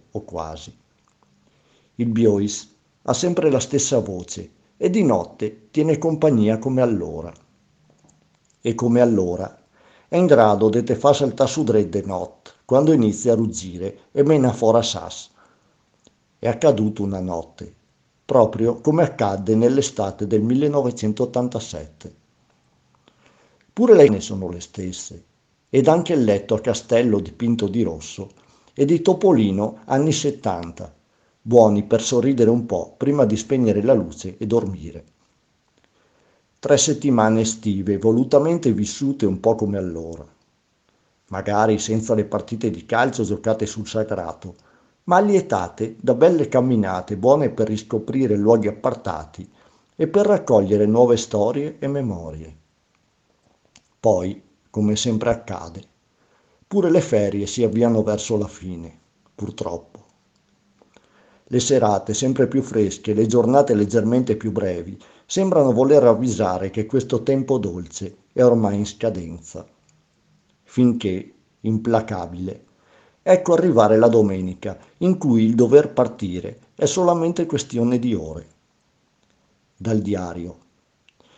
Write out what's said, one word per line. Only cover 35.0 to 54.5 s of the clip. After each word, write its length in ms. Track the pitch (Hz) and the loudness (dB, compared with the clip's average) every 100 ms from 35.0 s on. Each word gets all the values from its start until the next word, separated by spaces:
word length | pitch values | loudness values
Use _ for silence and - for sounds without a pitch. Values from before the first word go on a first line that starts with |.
| - _ _ _ _ _ _ _ _ _ _ _ _ _ _ _ | -20 _ _ _ _ _ _ _ _ _ _ _ _ _ _ _
Tre 180 | 131 143 | 2 2
settimane 640 | - 139 143 120 110 110 | 2 0 0 2 4 2
estive 580 | 110 - 107 98 95 98 | 0 -4 -4 -4 -2 -2
volutamente 760 | 110 113 131 143 156 170 135 | 0 0 2 2 2 0 -2
vissute 540 | 101 104 - 139 139 104 | -2 -4 -4 -4 -2 -2
un 120 | 92 | -2
po' 140 | 113 | -2
come 240 | 113 107 101 | 0 -2 -4
allora, 480 | 92 82 82 82 73 _ _ _ _ _ _ _ _ _ - | -6 -8 -12 -14 -18 _ _ _ _ _ _ _ _ _ -14
magari 500 | 95 101 104 110 107 | -10 -2 0 2 0
senza 380 | 110 110 110 110 | -2 -4 -2 -2
le 100 | 101 | -2
partite 460 | 107 - 113 113 | -6 -8 -6 -6
di 120 | 85 | -6
calcio 380 | - 113 131 - | -4 0 0 -2
giocate 460 | 101 107 113 110 107 | -4 -4 -2 -2 -4
sul 200 | - 104 | -8 -8
sagrato, 680 | 110 107 95 82 - 92 - _ _ _ _ | -6 -4 -6 -8 -12 -16 -20 _ _ _ _
ma 140 | - 180 | 0 2
allietate 800 | 208 190 - 101 87 - 113 113 | 4 2 0 -4 -4 -6 -10 -4
da 140 | 127 123 | -2 4
belle 320 | 160 170 131 | 4 4 2
camminate 680 | 131 127 117 98 92 - 101 | 0 2 2 0 -4 -6 -2
buone 360 | 123 147 131 | 4 4 2
per 160 | - 107 | -2 -4
riscoprire 680 | 107 - 110 - 127 127 104 | -4 -4 -6 -4 -2 0 2
luoghi 340 | 104 117 104 | 4 4 2
appartati 800 | 107 127 120 101 80 78 - 92 _ _ _ _ - | -4 -4 -4 -8 -10 -12 -18 -20 _ _ _ _ -6
e 120 | 156 | -2
per 180 | 202 208 | 2 2
raccogliere 640 | 202 - 113 98 104 104 | 2 2 2 4 2 2
nuove 280 | 113 123 117 | 4 4 2
storie 600 | - 107 104 139 147 151 | 0 -2 -2 -2 -6 -8
e 100 | 139 | -6
memorie. 720 | 143 123 90 82 78 78 78 _ _ _ _ _ _ _ _ _ _ _ _ _ _ | -6 -6 -8 -12 -14 -18 -20 _ _ _ _ _ _ _ _ _ _ _ _ _ _
Poi, 420 | 113 92 92 104 - | 0 2 -2 -8 -16